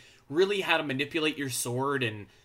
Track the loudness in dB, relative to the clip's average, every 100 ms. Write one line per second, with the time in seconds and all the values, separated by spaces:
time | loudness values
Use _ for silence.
0 | -14 -20 -2 2 4 2 2 2 2 -2
1 | -2 0 0 -2 -4 -4 -2 -2 0 0
2 | -2 -4 -12 -20